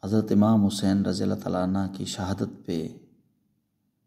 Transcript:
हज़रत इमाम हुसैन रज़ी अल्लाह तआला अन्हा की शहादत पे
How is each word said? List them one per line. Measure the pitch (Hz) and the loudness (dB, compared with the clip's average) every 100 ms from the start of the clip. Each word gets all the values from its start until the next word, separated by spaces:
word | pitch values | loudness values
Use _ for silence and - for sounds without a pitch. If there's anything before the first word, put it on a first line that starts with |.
हज़रत | 101 110 107 | 2 0 4
इमाम | 104 107 110 | 4 6 6
हुसैन | 101 - 98 98 | 4 0 0 2
रज़ी | 95 95 | 0 0
अल्लाह | 98 98 | -2 -2
तआला | 95 90 | -4 -2
अन्हा | 92 95 98 | 0 0 -2
की | 98 95 | -6 -8
शहादत | - 92 95 113 - - | -6 -6 -4 -6 -8 -6
पे | 82 80 - _ _ _ _ _ _ _ _ _ _ | -4 -6 -10 _ _ _ _ _ _ _ _ _ _